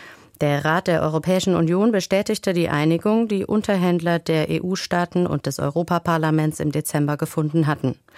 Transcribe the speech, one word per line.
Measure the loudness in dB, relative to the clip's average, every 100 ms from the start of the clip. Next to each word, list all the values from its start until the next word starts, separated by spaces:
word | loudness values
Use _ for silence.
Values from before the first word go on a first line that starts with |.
| -20 -20 -20 -4
Der | 0 0
Rat | 0 0 2
der | 0
Europäischen | 0 0 0 0 2
Union | 2 2 2 2
bestätigte | 0 0 0 0 -2 -2
die | 0 0
Einigung, | 2 2 2 2 0 0
die | -2
Unterhändler | 0 0 0 0 2 2 0 -2
der | 0 0 0
E-U-Staaten | -2 -2 -6 -2 -2 0 0 0
und | -2 -4
des | -4
Europaparlaments | -2 -2 -2 -2 0 0 2 2 2 -2
im | -2
Dezember | -2 -2 -2 0 -2
gefunden | -4 -2 0 2 0
hatten. | 0 -2 -4 _